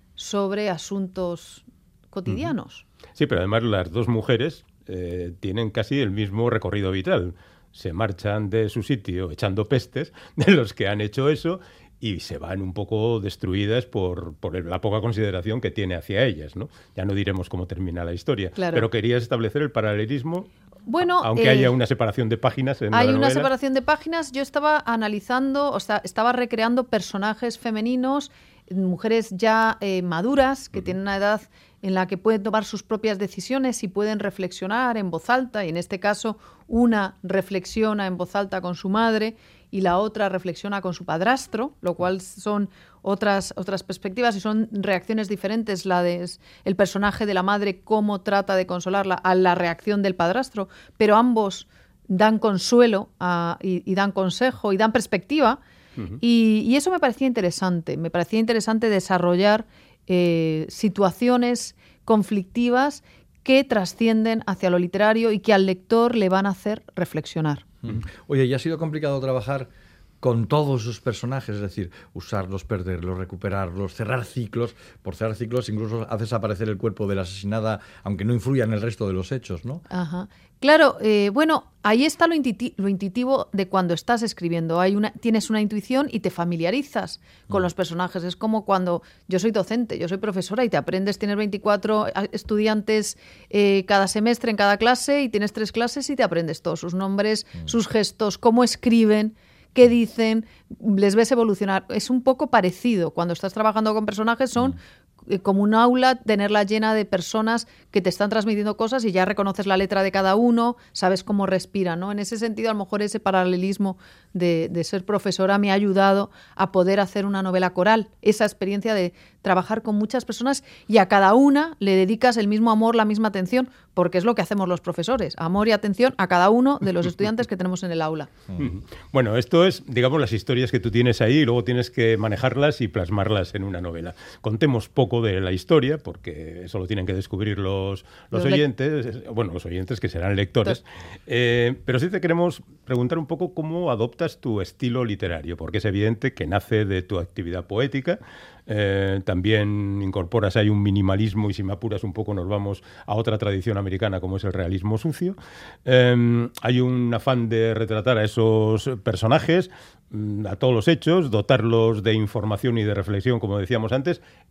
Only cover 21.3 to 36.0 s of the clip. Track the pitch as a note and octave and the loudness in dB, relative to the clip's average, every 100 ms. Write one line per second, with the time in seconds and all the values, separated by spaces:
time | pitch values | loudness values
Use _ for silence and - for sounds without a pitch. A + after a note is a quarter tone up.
21.3 | A2+ B2+ C3 B2+ B2 A#2 B2 A2+ A#2 A2 | 2 4 6 4 2 0 0 0 0 -2
22.3 | A2+ B2+ C3+ C3 C3+ G#2 - B3 C4 C4+ | 0 0 0 -2 -2 0 2 4 4 2
23.3 | C4+ C4 C4 C4+ C4 B3+ D4+ D#4+ E4 C#4 | 2 0 0 0 0 0 -2 -2 -4 -4
24.3 | C4 C4+ D4 D4+ D4+ - A3+ G#3+ G#3 - | -4 -4 0 2 2 0 -2 -2 -4 -2
25.3 | B3+ C4+ C#4 C#4+ G3 - G#3 F#3 - A#3 | -2 0 0 0 -2 -2 -4 -2 0 0
26.3 | B3 A#3+ A3 A3+ B3 B3+ G#3+ - G3 G#3 | 2 -2 0 0 0 0 -2 -2 -4 -4
27.3 | G#3+ A#3+ A3+ A#3+ G#3+ A3+ B3+ B3+ C#4+ C#4+ | -4 -6 -6 -6 -4 -2 -2 -2 -2 -6
28.3 | - - _ _ F#3 F#3 F3 A3 A3+ A3 | -18 -20 _ _ -2 -2 -2 0 0 0
29.3 | F#3 A3+ A3 A3+ A3 G3+ F#3 F3+ E3 A3 | -2 2 4 2 0 -4 -2 -2 -2 0
30.3 | C#4+ C4 C4+ - G3 F#3 F#3 G3 G3 G3+ | 2 2 0 -8 -8 -6 -6 -4 -2 0
31.3 | G#3+ - _ _ _ G3 F#3 F#3 F#3 A3 | -2 -4 _ _ _ -4 -2 -2 -2 0
32.3 | A3 G3 G#3+ G#3 G#3 - A3 A3 G3 G3 | 0 0 -2 -2 -10 -6 -4 -2 -4 -6
33.3 | - - C4+ C4 A3+ F#3+ G3 G#3+ G#3+ G3+ | -8 -6 -2 -2 -4 -6 -4 -2 -2 -6
34.3 | F#3 F3+ - F#3+ A3+ B3+ A3+ F#3 E3 - | -6 -8 -6 -4 -2 -2 -2 -4 -6 0
35.3 | A#3+ B3+ G#3+ F3+ E3 F3 G3 | 0 0 -6 -4 -4 -6 -4